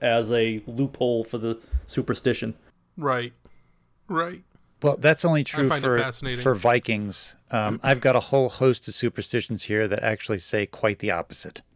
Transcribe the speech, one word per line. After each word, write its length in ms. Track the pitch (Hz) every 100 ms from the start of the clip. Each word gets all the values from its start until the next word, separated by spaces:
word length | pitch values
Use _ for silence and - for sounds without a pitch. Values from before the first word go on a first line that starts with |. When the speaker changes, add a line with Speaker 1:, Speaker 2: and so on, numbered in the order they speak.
Speaker 1:
as 320 | 127 117 110
a 300 | 117 113 110 120
loophole 560 | 117 135 - 123 117
for 140 | 110 120
the 200 | 113 113 - - -
superstition. 680 | - - - 123 120 117 - _ _ _ -
Speaker 2:
Right. 360 | 143 127 123 - - - _ _ _ _ -
Right. 340 | 165 170 185 _ _ _ -
Speaker 3:
Well, 140 | 147 139
that's 280 | 147 160
only 160 | 175 156
Speaker 2:
I 40 |
Speaker 3:
true 240 | 135 151 135
Speaker 2:
find 160 | 143
it 20 | 131
Speaker 3:
for, 120 | 120
Speaker 2:
fascinating. 420 | 127 123 135 123
Speaker 3:
for 140 | 131
Vikings. 840 | 107 120 120 - 107 104 - - - -
Um, 260 | 113 107 113
I've 180 | 135 135
got 160 | 135 123
a 40 |
whole 280 | - 139 127
host 400 | - 131 120 -
of 60 |
superstitions 720 | - 117 - - 120 - 107
here 220 | - 107 104
that 160 | 107
actually 360 | 110 107 - 101
say 280 | - 107 101
quite 320 | - 110 101
the 140 | 104
opposite. 500 | 85 - - - - -